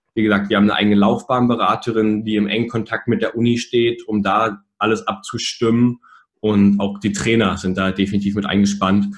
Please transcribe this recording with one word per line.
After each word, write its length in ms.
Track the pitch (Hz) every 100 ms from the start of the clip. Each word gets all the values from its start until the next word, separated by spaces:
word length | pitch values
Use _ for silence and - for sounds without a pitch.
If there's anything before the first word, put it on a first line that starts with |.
| _
Wie 100 | -
gesagt, 260 | 107 101 101
wir 80 | 104
haben 80 | 104
eine 100 | 95
eigene 200 | 104 104
Laufbahnberaterin, 1300 | 202 120 - 127 123 117 95 110 - 110 107 107 110
die 100 | 104
im 120 | 104
engen 200 | 110 117
Kontakt 400 | 113 104 113 -
mit 140 | 110
der 160 | 226 -
Uni 200 | 117 120
steht, 480 | - 120 117 117 -
um 160 | 107
da 400 | 98 104 113 101 _ -
alles 300 | 107 107 -
abzustimmen. 920 | 101 - 113 - - 117 117 123 120 _ - _ _
Und 380 | 107 101 101 101
auch 180 | 101 -
die 120 | 104
Trainer 420 | 101 113 113 101 85
sind 200 | 95 92
da 140 | 95
definitiv 440 | 95 101 104 101 101
mit 100 | 101
eingespannt, 720 | 98 101 - 95 101 101